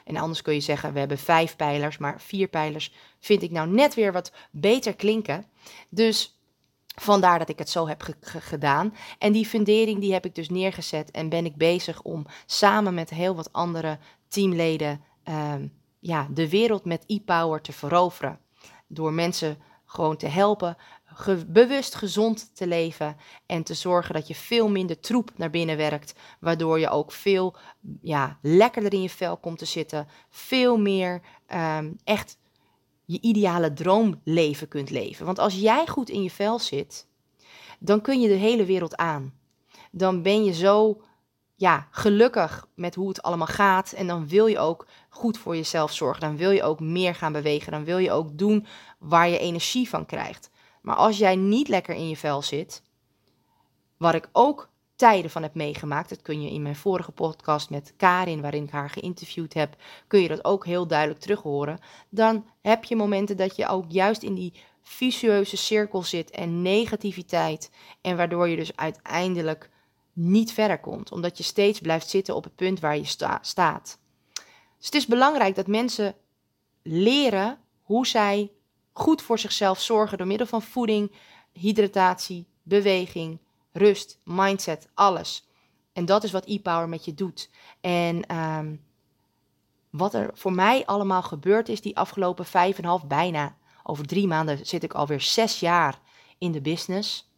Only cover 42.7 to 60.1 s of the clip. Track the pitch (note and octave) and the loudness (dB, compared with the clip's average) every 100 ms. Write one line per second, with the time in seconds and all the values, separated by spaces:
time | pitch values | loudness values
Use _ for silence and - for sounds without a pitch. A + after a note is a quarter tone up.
42.7 | - F3 F3+ G3 F#3 - E3+ D#3+ - G3+ | -8 -8 -4 -6 -4 -4 -2 -2 2 4
43.7 | F#3+ F#3+ F#3+ F3+ F3 D3 G3 A3 G#3 D#3 | 4 0 -6 -4 -4 2 4 4 4 0
44.7 | E3 - - _ - A#3 A3 F3 E3 D#3 | -2 -10 -20 _ -6 -4 -4 -4 -6 -2
45.7 | E3 D3+ - C3+ - D#3 D3+ F#3 G3 C#3 | -2 -2 -2 -2 -2 -4 0 2 4 2
46.7 | D#3 D#3+ F3 F3+ F3 D#3 D3+ D3 D3 D#3 | -2 -2 0 0 -2 -4 -2 0 -2 -2
47.7 | D3+ D3+ F3+ F#3 C#3+ D#3 D3+ G3+ G#3+ G#3 | -8 -2 0 2 0 -2 0 2 2 0
48.7 | - - - D#3 E3 F3 F3 F3 E3+ - | -14 -20 -14 2 4 6 2 0 -4 -4
49.7 | B3 A#3+ D#3+ D#3 D#3 - - - _ _ | -2 -2 -4 -6 -8 -10 -12 -20 _ _
50.7 | _ - - A3 G#3 G3 F#3+ G3 A#3 D4 | _ -4 2 4 4 4 4 2 2 2
51.7 | F#3+ F3+ D#3+ D#3+ D3+ D3+ C#3+ C#3+ C#3+ - | -2 -2 -6 -8 -6 -4 -4 -4 -6 -8
52.7 | - _ _ _ _ _ _ _ _ _ | -14 _ _ _ _ _ _ _ _ _
53.7 | _ _ - E3 E3 - - C#4 D4 - | _ _ 0 2 2 0 4 4 2 -8
54.7 | _ _ - A#3+ G3 E3 E3 D#3 E3 D3 | _ _ 4 6 6 0 -6 -8 -6 -6
55.7 | D3+ D3+ D3 - D#3+ - D3+ C#3+ D3 D3 | -6 -6 -6 -6 -12 -10 -8 -6 -6 -6
56.7 | D3 G3+ F3+ - - D#3+ - - D3+ - | -4 -2 -2 -4 -6 -6 -4 -2 -2 -2
57.7 | C#3+ - - F#3 F3+ F3 D#3 C#3+ D3 C#3+ | -10 -12 2 2 4 0 -4 -4 -6 -6
58.7 | D3 C#3+ - F3+ F3 E3 - D#3+ E3 D3 | -8 -8 -10 -10 -10 -12 -10 -6 -4 -4
59.7 | - - - - | -6 -20 -20 2